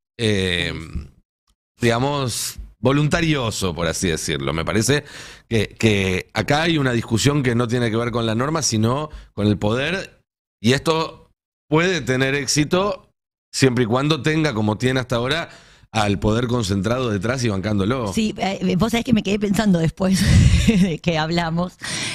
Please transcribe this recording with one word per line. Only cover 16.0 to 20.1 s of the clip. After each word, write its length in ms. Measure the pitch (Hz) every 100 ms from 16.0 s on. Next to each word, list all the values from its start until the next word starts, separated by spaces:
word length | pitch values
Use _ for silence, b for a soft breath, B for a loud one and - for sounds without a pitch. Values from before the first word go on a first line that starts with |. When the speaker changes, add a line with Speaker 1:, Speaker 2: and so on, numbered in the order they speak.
| 104 98
Speaker 1:
poder 280 | 107 110 123
concentrado 600 | 123 95 101 95 127 123
detrás 340 | 104 110 131
y 60 | 120
bancándolo. 640 | 98 95 104 98 135 107
Speaker 2:
Sí, 220 | 220 214 208
eh, 380 | 185 196 185 185
vos 140 | 220
sabés 140 | 233 240
que 80 |
me 100 | 220
quedé 160 | 190 208
pensando 400 | 202 202 214 175
después 400 | 165 - 190